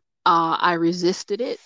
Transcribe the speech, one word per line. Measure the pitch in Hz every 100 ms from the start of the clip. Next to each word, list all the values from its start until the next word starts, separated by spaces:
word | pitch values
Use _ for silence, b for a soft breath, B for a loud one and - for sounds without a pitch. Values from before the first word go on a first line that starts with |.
| _ _ -
Uh, | 170 165 160
I | 175
resisted | 170 165 180 175 190 - 202
it | 269 -